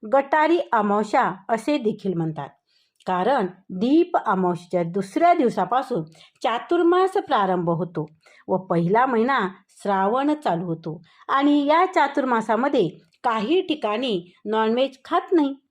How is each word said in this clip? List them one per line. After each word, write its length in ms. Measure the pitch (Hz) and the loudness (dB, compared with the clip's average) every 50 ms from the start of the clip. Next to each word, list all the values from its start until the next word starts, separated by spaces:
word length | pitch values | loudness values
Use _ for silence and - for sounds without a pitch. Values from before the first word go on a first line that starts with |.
| - 214 214 | -4 0 0
गटारी 460 | 277 277 277 - 311 302 320 339 349 - - | 0 2 2 2 2 2 2 2 0 0 0
अमावस्या 600 | - 220 208 208 202 208 214 214 - 269 226 185 180 - - - | 0 0 2 2 0 0 0 0 0 0 0 0 -2 -6 -6 -4
असे 280 | 233 226 - 302 294 | -4 -4 -2 -2 -2
देखील 360 | 294 233 208 - - - 190 175 | 0 -2 -4 -4 -4 -4 -4 -4
म्हणतात, 360 | 165 160 160 156 156 139 - - _ _ _ _ _ _ _ _ _ _ | -2 -4 -4 -6 -8 -10 -12 -14 _ _ _ _ _ _ _ _ _ _
कारण 380 | - 185 180 185 233 285 262 196 180 185 - _ - | -4 -2 0 0 0 0 0 0 -4 -6 -12 _ -14
दीप 480 | 185 185 214 247 294 330 349 349 - | -6 -4 0 2 4 4 4 2 0
अमावस्येच्या 760 | - - 226 196 185 185 180 175 170 - - - 175 175 170 | -2 0 0 0 2 2 0 0 -2 -6 -4 -2 -2 -2 -2
दुसऱ्या 420 | 175 202 190 - - 302 330 349 349 | -2 -4 -6 -4 -2 2 4 4 4
दिवसापासून 680 | 339 269 226 - 214 185 185 240 262 262 - 240 175 160 - - - - _ _ _ - | 4 2 0 0 -2 -2 0 -2 -2 -2 -2 -4 -6 -6 -8 -14 -20 -20 _ _ _ -4
चातुर्मास 720 | 254 226 233 - - 339 339 359 339 359 359 381 381 - | -2 -2 -4 -2 -2 0 2 4 4 4 4 2 2 0
प्रारंभ 560 | 415 381 - 277 220 196 185 180 180 170 170 | -2 -2 0 0 0 2 0 0 0 0 0
होतो 360 | 170 160 180 175 - 156 151 - - _ _ - _ _ _ | -2 -2 -4 -6 -6 -8 -8 -8 -12 _ _ -20 _ _ _
व 100 | - 190 | -4 -4
पहिला 480 | 185 190 - 175 170 170 170 202 226 254 | -4 -2 -2 -2 0 0 2 2 2 2
महिना 440 | 262 247 220 226 262 269 247 196 185 190 - _ _ | 2 2 2 2 2 0 0 -2 -4 -6 -12 _ _
श्रावण 640 | _ - - 202 196 190 190 202 233 262 277 294 302 | _ -8 -4 -2 0 0 0 0 0 0 0 -2 -2
चालू 320 | 302 - 233 175 170 185 | -2 -2 -2 -2 -2 -4
होतो 360 | 175 160 165 - 165 156 - - _ _ _ - | -6 -8 -8 -8 -12 -14 -14 -16 _ _ _ -6
आणि 380 | - 240 277 285 294 294 294 285 | -4 0 2 2 4 2 2 2
या 200 | 285 302 330 370 | 2 4 2 2
चातुर्मासामध्ये 1040 | 370 - 339 294 277 277 294 269 262 240 226 220 233 220 214 262 294 294 254 185 139 - - _ _ _ _ - | 2 2 0 0 2 0 -2 0 0 0 0 0 0 0 0 0 0 2 0 0 0 -4 -10 _ _ _ _ -4
काही 380 | - 220 220 202 226 330 381 | -2 -2 -2 0 0 0 0
ठिकाणी 680 | 370 349 302 302 247 208 208 220 269 254 208 175 175 175 - _ - | 0 -2 -4 -4 -4 -4 -4 -4 -2 -4 -4 -4 -6 -10 -16 _ -8
नॉनव्हेज 520 | 208 214 220 220 220 226 247 269 269 262 - - | -4 -2 0 0 0 2 0 0 -2 -4 -10 -8
खात 160 | - 311 359 359 - | -4 -4 -4 0 0
नाही 220 | 370 330 285 269 277 - _ _ | 2 2 2 0 -2 -8 _ _